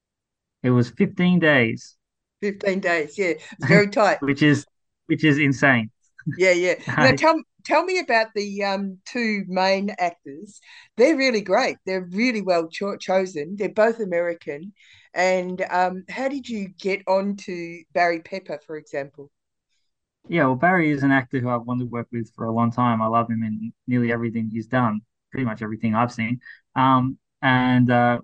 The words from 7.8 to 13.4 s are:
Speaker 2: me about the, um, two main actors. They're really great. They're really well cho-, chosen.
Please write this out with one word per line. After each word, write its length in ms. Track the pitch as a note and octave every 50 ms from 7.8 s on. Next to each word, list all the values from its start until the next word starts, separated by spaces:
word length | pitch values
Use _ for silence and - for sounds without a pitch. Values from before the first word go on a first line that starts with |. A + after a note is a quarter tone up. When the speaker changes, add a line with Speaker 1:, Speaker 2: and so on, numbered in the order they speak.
| F4
Speaker 2:
me 160 | F#4 F#4 F#4
about 280 | D#4+ - A#3+ A3+ A3 A3 -
the, 300 | G#3+ G3+ G3+ G3 G3+ G3+
um, 340 | G3 G3 G3 G3+ G3 F#3 F#3 _
two 380 | - - B3 A#3 A3 G#3+ G3+ F#3+ E3+
main 440 | F#3 F#3 F#3 F#3+ G3 F#3+ G3 G3+ - -
actors. 600 | F3+ F3 E3+ - _ D3 C#3 D3+ G3+ G#3+ - - _ - - - - _ _ -
They're 200 | A3+ D4+ E4 C4
really 240 | C4+ C4 A#3+ G#3+
great. 360 | G3+ F#3+ F3+ A3+ C4+ G#3 C#3+ - _
They're 220 | - F#3+ F#3+ F#3 F3
really 320 | F3 G3 A#3 B3+ A#3 A3
well 260 | F#3+ F#3 F3+ E3+ E3 E3
cho-, 300 | - - G3+ G3+ G3 -
chosen. 600 | - - F#3 F#3+ F#3+ F3+ F#3+ D3+